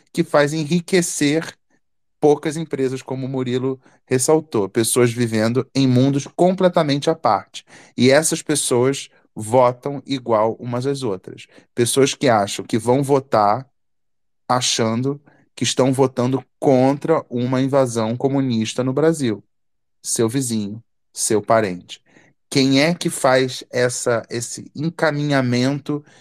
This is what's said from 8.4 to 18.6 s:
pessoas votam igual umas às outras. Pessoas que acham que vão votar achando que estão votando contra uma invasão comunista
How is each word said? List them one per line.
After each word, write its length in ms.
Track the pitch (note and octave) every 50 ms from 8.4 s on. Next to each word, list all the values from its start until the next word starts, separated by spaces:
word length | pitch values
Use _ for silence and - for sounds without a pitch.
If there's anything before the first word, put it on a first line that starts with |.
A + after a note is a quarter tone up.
pessoas 680 | - - D3+ C#3 - - C3 A#2+ B2 C3+ C#3 - - - _ _ _ _ _
votam 680 | - G#2+ G#2 A#2+ C3 B2 B2 B2 B2+ - C#3+ C#3+ C3+ - -
igual 460 | C3+ C3 A#2+ A#2 A#2 G#2 G#2+ A2+ A2
umas 340 | - B2 B2 A#2+ B2 B2+ C#3
às 160 | C#3+ C3+ C3
outras. 420 | A2+ F#2+ F#2 - - - - - - _ - - _ _
Pessoas 400 | - A#2+ A#2 - C3+ C3 C#3 -
que 140 | - D3 C3
acham 360 | A#2 G#2 G2+ G2+ - - G2
que 140 | - - A2+
vão 240 | A2 A#2+ B2 C#3 C#3+
votar 640 | C3 C#3+ C3+ C3 - - A2 G#2 G2+ G#2+ C3 C3+ - _ _ _ _ _ _ _ _ _ _ _ _ _ _ _ -
achando 720 | B2 B2+ B2 - - - A#2 A2 A2+ A#2 B2+ C#3 D3 D3 - _ _ _ _ _ _
que 80 | - B2
estão 300 | - - - B2+ C3+ C3
votando 500 | B2+ C#3 B2 - - B2 B2 C3 B2+ - _ _ _
contra 640 | - D3 C3+ B2+ B2+ C3+ C#3+ C#3+ - D#3+ D#3+ D3 - -
uma 320 | A#2 A#2+ B2 B2+ C3 B2+
invasão 560 | C3+ C3 C#3 C#3 C3 B2 A2+ A#2 A2 A2 A#2+ B2
comunista 680 | - C3+ C#3 C#3 C3+ C3 A#2 A2